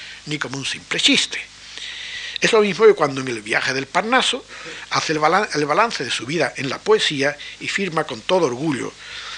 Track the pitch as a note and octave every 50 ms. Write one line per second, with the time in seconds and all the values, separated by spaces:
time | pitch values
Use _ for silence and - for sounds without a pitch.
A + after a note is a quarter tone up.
0 | - - - - - D3+ D3+ C#3+ - B2+ C3 C#3 C3 - - - - - - E3+
1 | - - C#4 - - - - - - - - - - - - - - - - -
2 | - - - - - - - - - - - G#3+ G#3+ G#3 F3+ D3+ A3 A3 F#3+ -
3 | D#3 C#3+ C3+ C3+ C3 C3 A#2+ A2 G#2 G#2 B2 D3 - - C3 C3+ C3+ - - F3
4 | F#3+ A3 B3 C4 - - - C4+ - - - - - E3 D#3 - - - - C3+
5 | - - D#3+ D3+ D3+ D#3 F3 G3 G#3+ G3+ - D3+ D3+ C#3+ D3 F3+ A3 A#3 - -
6 | D3 A#2+ - - A#2 A#2+ D#3 E3+ C#3 A#2 - - B2+ C3+ A2+ - - - G#3+ G#3+
7 | - - D#3 C3+ C3+ C#3+ D3 - - - - - - B2 - - G3 F#3 D#3 D#3+
8 | D3+ - C3 A2 G#2 - F#3 F#3 E3+ C3+ A#2+ A#2+ D3 E3 C#3 A2+ G#2+ G#2 - -
9 | - - - - - - -